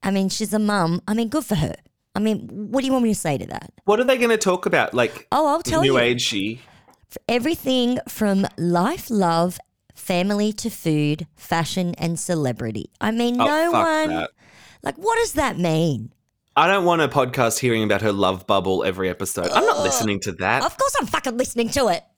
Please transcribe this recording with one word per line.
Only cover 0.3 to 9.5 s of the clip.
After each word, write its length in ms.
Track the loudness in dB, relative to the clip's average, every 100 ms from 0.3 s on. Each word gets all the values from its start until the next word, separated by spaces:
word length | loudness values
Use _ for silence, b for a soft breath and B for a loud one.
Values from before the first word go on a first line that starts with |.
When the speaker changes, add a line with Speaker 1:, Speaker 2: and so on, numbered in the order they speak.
| -2 -2
Speaker 1:
a 60 | 0
mum. 420 | 0 2 2 0 -2
I 60 |
mean, 140 | -2 0
good 160 | -2
for 120 | -2 -2
her. 180 | -2 -6 _ _ _
I 60 | -2
mean, 260 | 0 -2 -6 -12 -4
what 100 | -2
do 40 | 0
you 60 |
want 120 | 2
me 60 | 2
to 40 | 0
say 180 | -2 -4
to 80 | -4
that? 260 | -12 -14 _
Speaker 2:
What 140 | 0 2
are 60 |
they 140 | 4 4
gonna 180 | 4 2
talk 280 | 2 0 2
about? 280 | 2 2
Like, 320 | 2 0 -2 -2
Speaker 1:
Oh, 140 | 0 2
I'll 140 | 0
tell 180 | 0 2
Speaker 2:
new 140 | 4
Speaker 1:
you. 40 | 4 2
Speaker 2:
agey? 440 | 2 -2 -2 -4 -8 b b b b _ -16 -4
Speaker 1:
Everything 720 | -2 0 -4 0 0 0 -2 -6
from 380 | -2 0 2 0 -2
life, 540 | 0 2 0 -2 -4
love, 480 | 0 2 2 0